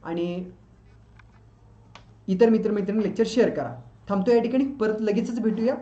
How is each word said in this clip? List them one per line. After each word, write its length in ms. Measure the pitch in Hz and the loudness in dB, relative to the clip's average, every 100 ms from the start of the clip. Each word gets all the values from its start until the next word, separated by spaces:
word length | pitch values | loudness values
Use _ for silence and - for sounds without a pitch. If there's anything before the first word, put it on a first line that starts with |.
आणि 420 | 170 170 175 175 180 - - - - - - - - - - _ - - - - - - - | -8 -6 -6 -6 -10 -18 -20 -20 -20 -20 -20 -20 -20 -20 -20 _ -20 -20 -20 -20 -20 -16 -4
इतर 220 | 185 226 | 4 6
मित्रमैत्रिणींना 580 | 220 220 208 190 214 196 | 4 2 -2 -2 -2 -2
लेक्चर 160 | - 220 | 0 0
शेअर 240 | 247 196 | 2 2
करा. 260 | - - - - - - | 0 -8 -10 -18 -20 -4
थांबतो 220 | 196 190 | -2 2
या 100 | 233 | 2
ठिकाणी, 240 | 233 262 269 | 2 0 -2
परत 300 | - 214 214 | -2 -2 0
लगेचच 400 | 214 208 - 226 | 0 0 -2 -2
भेटूया 360 | 220 202 226 302 | -2 0 -2 -2